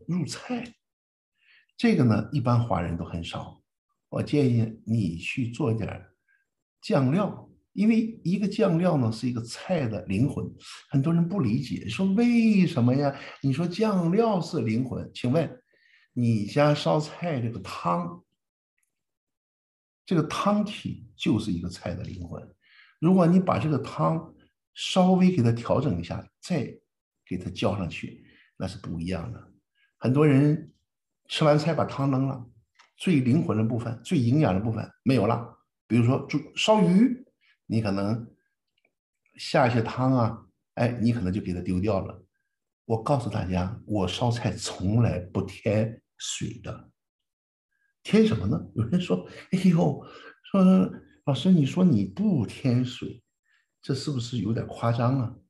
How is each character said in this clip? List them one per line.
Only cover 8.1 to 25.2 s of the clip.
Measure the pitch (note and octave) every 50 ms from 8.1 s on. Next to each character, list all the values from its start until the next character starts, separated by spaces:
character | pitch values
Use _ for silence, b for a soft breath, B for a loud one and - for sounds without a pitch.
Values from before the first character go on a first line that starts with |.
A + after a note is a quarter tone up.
| - -
一 | - E3 F#3+ F#3
个 | G#3+
酱 | - - - - F#3 E3 E3
料 | F3+ F3+ D#3+
呢， | C#3+ A#2+ A2
是 | A2 - - B2
一 |
个 | B2 B2+
菜 | A#2+ A#2+ - - - - F#3 D#3+ C3 A2
的 | G#2 F#2 -
灵 | - F#2+ G2 C3+ D3
魂。 | - - - - - B B B B B B B
很 | - C#3
多 | C3 D#3+
人 | E3+ E3+ E3+ E3+
不 | G3+ G3+
理 | C3+ G#2 A2+ C#3
解， | - - F2+ - - G#2
说 | A2+ - G3 G3 F#3+
为 | A#3 A#3+ A#3+ A#3+ A#3 A3+ A3 G#3 F#3+ F3
什 | D3 - B2 A#2+
么 | B2 C3
呀？ | C#3+ C#3+ C#3 B B B B B B
你 | - C#3
说 | B2+ D3+ F3
酱 | E3+ F3 G3+ A3 G#3+ G3+ F3+ E3 E3
料 | F3+ A3 A#3 A3+ G3+ F3
是 | D#3+ - - C#3+
灵 | A#2+ A2 A2 A#2+ C3
魂， | B2+ - F2 - -
请 | - - - A#2+
问 | C3 E3 C#3+ - - - b b b b b b b b b b
你 | _ B2 A#2+ A#2 A#2 G#2 G2+
家 | - - C#3+ D3 D3
烧 | D3 D3 - E3 E3 D#3
菜 | D3+ - - - E3+ F3 D3+ B2
这 | A2+ A#2+
个 | A#2+ -
汤， | F#2 - - - - F3 E3+ F3 F3 E3+ F3 - _ _ _ _ _ _ _ _ _ _ _ _ _ _ _ _ _ _ _ _ _ _ _ _ _ _ _ _ _ _ _ _ _ _ _ _ _
这 | - F#3
个 | D#3 D3+
汤 | D3+ - - - G3+ G#3 G#3
体 | G3+ - - - - - - - - - _
就 | - - - A#2 G2+
是 | - G2+
一 | F2 E2+
个 | F2+ F2+
菜 | - - - F#2 F2+
的 | F#2
灵 | - - F#2+ F#2 E2+ E2
魂。 | D#2 - - - _ b b b b b b b b b
如 | D#3 F3 F#3+
果 | F#3+ E3+
你 | E3 F3+ F#3+
把 | - F3 - G2+
这 | A#2+ D#3
个 | D3 B2+
汤 | - - - - D#3+ D#3+ E3 D#3+ - B B B B B B _ _ _ _
稍 | - - - - F#3 F3+ F#3
微 | F#3 F3+